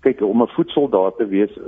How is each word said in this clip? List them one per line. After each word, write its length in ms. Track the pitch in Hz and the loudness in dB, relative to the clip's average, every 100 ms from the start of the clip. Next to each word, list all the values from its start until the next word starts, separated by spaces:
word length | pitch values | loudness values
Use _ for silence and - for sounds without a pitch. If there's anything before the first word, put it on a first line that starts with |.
Kyk, 200 | 135 - | -2 0
om 200 | 101 117 | 0 2
'n 60 | 113 | 0
voetsoldaat 680 | - 170 156 143 101 95 - | 0 -2 -2 2 2 0 -2
te 80 | 104 | -2
wees, 240 | 98 104 - | 0 -2 -4